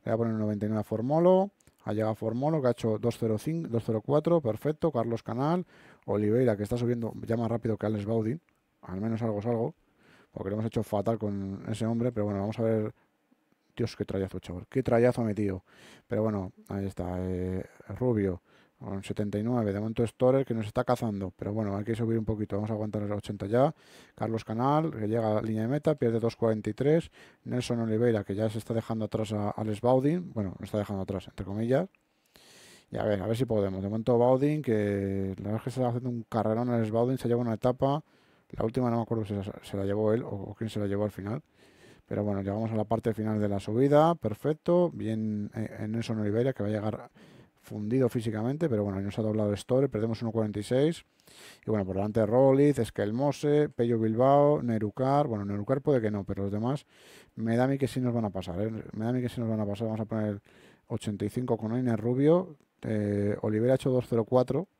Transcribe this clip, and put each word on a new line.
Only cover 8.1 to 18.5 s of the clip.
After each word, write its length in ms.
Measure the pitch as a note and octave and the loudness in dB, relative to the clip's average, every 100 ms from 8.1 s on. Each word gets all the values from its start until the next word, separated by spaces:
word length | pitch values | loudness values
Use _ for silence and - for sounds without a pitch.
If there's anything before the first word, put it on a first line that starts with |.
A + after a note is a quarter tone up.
| A2+ G#2+ D#3 _ _ _ _ | 0 0 -4 _ _ _ _
Al 180 | - F#2 | -12 -6
menos 200 | A2 A2+ | -4 -2
algo 180 | A#2 G#2 | -2 -2
es 60 | A2 | -2
algo, 300 | A#2 B2 - _ _ _ - _ | -2 -2 -6 _ _ _ -20 _
porque 180 | - F#2+ | -10 -6
lo 60 | G#2 | -2
hemos 120 | A2+ | -2
hecho 160 | A#2 | -2
fatal 360 | G#2+ G#2 G2+ A2+ | -2 0 0 -2
con 440 | G#2+ G2+ G2 G2 - | -2 -4 -6 -8 -6
ese 180 | A2 A2 | -4 -2
hombre. 260 | A#2 A#2+ | 0 -2
Pero 140 | A#2+ G#2 | -2 -2
bueno, 140 | G2+ | -2
vamos 180 | G2+ A2 | -4 -2
a 40 | |
ver. 300 | A2+ A2 G#2+ - _ _ _ _ _ _ _ - | 0 0 -2 -8 _ _ _ _ _ _ _ -6
Dios, 200 | A2+ - | -6 -4
qué 100 | G#2 | -4
trayazo, 340 | G2 F#2+ F#2 | -2 -4 -6
chaval. 260 | - F2+ - | -10 -12 -4
Qué 120 | C3+ | -2
trayazo 380 | B2+ A#2 B2 B2 | 2 4 4 4
ha 40 | A2+ | 0
metido. 380 | G2+ G#2 F#2+ _ - - - _ | 0 -2 -2 _ -20 -20 -20 _
Pero 160 | A2 | 0
bueno, 300 | A2 G#2 F#2+ - G#3+ | 0 0 -4 -10 -8
ahí 160 | G2 G2 | -4 -4
está, 300 | - F2 F2+ | -4 -4 -4
eh, 460 | F#2 F#2 F#2 F#2 - - - G2+ | -2 -2 -2 -4 -8 -16 -14 -2
Rubio 440 | B2+ A2 G2 F2 _ | 0 2 2 -2 _